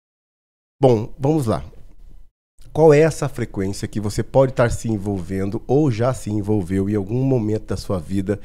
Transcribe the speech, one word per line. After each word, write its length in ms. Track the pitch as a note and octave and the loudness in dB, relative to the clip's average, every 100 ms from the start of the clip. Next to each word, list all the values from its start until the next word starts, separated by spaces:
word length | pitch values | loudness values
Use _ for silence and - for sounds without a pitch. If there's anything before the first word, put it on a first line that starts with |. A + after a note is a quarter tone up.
| _ _ _ _ _ _ _ _ | _ _ _ _ _ _ _ _
Bom, 320 | C3+ A2+ A#2 - | 4 4 0 -2
vamos 280 | C3+ D#3+ A2+ | 0 2 0
lá. 180 | D#2 C#2+ - - - - - - _ _ _ - | -2 -4 -16 -18 -18 -18 -20 -20 _ _ _ -6
Qual 200 | D3+ D#3+ | 4 6
é 60 | D3 | 8
essa 300 | D#3+ - C#3+ | 6 2 -6
frequência 580 | - A2 G#2 F#2+ G2 G#2+ | -4 -6 -4 -4 -4 -6
que 140 | A2 | -4
você 200 | G#2 G#2+ | -4 -4
pode 300 | A2 C3 C3 | 0 2 4
estar 180 | C3 A#2 | 2 0
se 180 | - A#2 | 0 -2
envolvendo 720 | G#2+ G2+ G2 E2+ F#2+ G2 G#2+ - | -2 -2 -4 -4 -4 -4 -6 0
ou 240 | C3+ D#3 | 2 2
já 240 | G#2+ B2 | 2 -2
se 160 | B2 - | -2 -4
envolveu 600 | G#2+ G2 G#2+ E2+ F#2+ G2 | -4 0 -2 0 -2 0
em 60 | G#2+ | -2
algum 280 | F#2+ B2 | -2 -2
momento 440 | C3+ B2+ G#2+ G#2+ - | 0 0 0 -4 -4
da 100 | G2 | -8
sua 200 | - F#2+ | -4 -4
vida 440 | D#2 G2 F#2+ G2+ | -2 -4 -2 -4